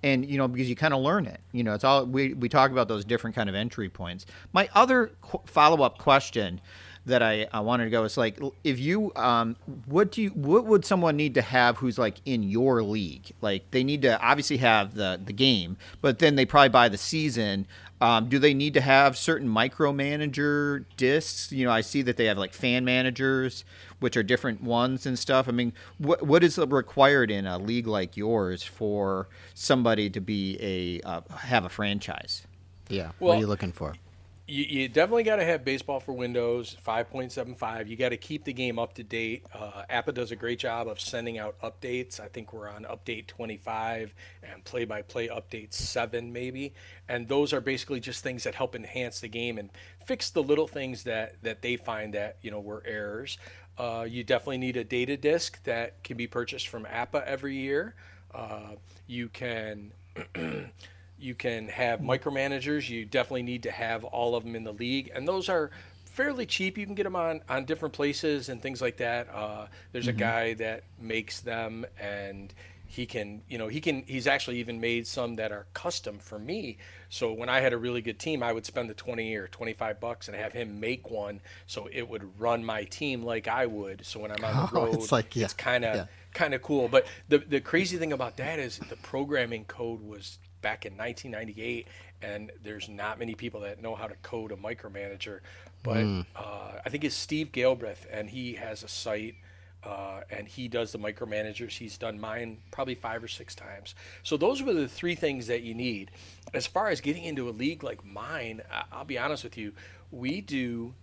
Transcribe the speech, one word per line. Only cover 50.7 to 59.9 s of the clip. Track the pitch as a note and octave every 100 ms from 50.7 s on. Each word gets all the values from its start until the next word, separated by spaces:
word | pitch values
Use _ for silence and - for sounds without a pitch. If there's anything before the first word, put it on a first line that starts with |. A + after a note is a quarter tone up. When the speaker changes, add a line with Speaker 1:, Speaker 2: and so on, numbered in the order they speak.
| D3+ C3 B2
Speaker 3:
that, | B2 A2+ A2 F2+
that | A2 A2
they | B2 A#2+
find | - A2 G#2+
that, | G#2 G#2 F#2
you | A2
know, | G#2
were | G#2 G#2+
errors. | A#2+ G#2+ G#2 G#2+ C3+ - - - - -
Uh, | A#2+ A2+ A#2
you | A#2+
definitely | A2+ B2+ - C3
need | B2+ B2
a |
data | A2 B2 B2 C#3
disk | D3 E3 E3 -
that | - A#2 A#2 -
can | - A#2
be | A#2+
purchased | B2 A#2+ C3+ -
from | A#2
appa | G#2+ A2+ A#2+ D3 C3
every | C3+ C#3 C3+
year. | C3+ C#3+ G3+ - - - -
Uh, | A#2+ A2+ G#2+ G#2+ G#2 - - -
you | A#2+ A#2
can, | - B2+ A2+ A2 G#2+ G2+